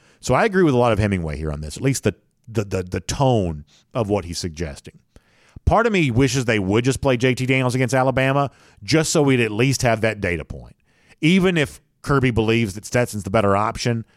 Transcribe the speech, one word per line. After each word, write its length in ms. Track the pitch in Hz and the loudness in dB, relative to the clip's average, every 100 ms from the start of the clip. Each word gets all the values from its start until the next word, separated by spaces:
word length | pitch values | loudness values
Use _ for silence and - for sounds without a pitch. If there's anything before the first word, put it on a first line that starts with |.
| _ _ | _ _
So 120 | - | -2
I 140 | 127 220 | 0 2
agree 160 | 185 | 2
with 100 | 170 | 4
a 60 | 123 | 4
lot 140 | 120 | 4
of 60 | 104 | 2
Hemingway 380 | 107 95 82 73 | 2 0 -4 -6
here 160 | 78 | -6
on 80 | 73 | -6
this, 160 | 76 - | -10 -4
at 60 | |
least 220 | 135 131 | -2 0
the, 100 | 214 - _ _ - | -2 -4 _ _ -10
the, 160 | 113 | -6
the, 180 | 101 95 | -4 -6
the 180 | 90 95 | -6 -6
tone 640 | - - 135 117 90 78 76 _ _ | -6 0 2 2 0 -4 -12 _ _
of 160 | 131 101 | -6 -2
what 160 | 101 | -2
he's 140 | 87 82 | -4 -8
suggesting. 600 | 92 78 82 69 - - _ _ _ _ _ - - | -8 -8 -10 -10 -20 -20 _ _ _ _ _ -8 0
Part 200 | 180 233 | 2 2
of 60 | |
me 180 | 202 147 | 2 2
wishes 360 | 113 135 131 120 | 2 2 2 0
they 120 | 110 | 0
would 280 | 95 107 120 | 2 2 2
just 160 | 127 | 0
play 160 | 139 127 | 0 2
J 160 | 131 | 0
T 100 | 127 | 0
Daniels 300 | 127 131 127 | 0 0 0
against 180 | 127 127 | 0 0
Alabama, 560 | 131 131 127 135 139 139 - _ _ | 0 0 0 0 0 -2 -6 _ _
just 300 | 98 156 151 | -2 0 2
so 100 | 170 | 2
we'd 180 | 143 127 | 4 2
at 120 | 113 | 2
least 300 | 104 131 127 | 0 0 2
have 180 | 127 110 | 0 0
that 220 | 107 104 | 0 -2
data 240 | 98 85 69 | -4 -4 -8
point. 300 | 67 60 - _ _ _ _ | -14 -18 -20 _ _ _ _
Even 380 | 151 185 185 175 | 2 4 4 2
if 240 | 139 - _ _ | -2 -6 _ _
Kirby 300 | - 139 127 | -2 0 2
believes 440 | 113 110 117 110 98 | 2 2 2 0 -6
that 100 | - | -4
Stetson's 380 | 123 123 104 | -2 -2 -4
the 60 | 98 | -2
better 240 | 107 101 | 2 2
option, 520 | 98 107 113 123 117 110 | 2 0 -4 -4 -4 -6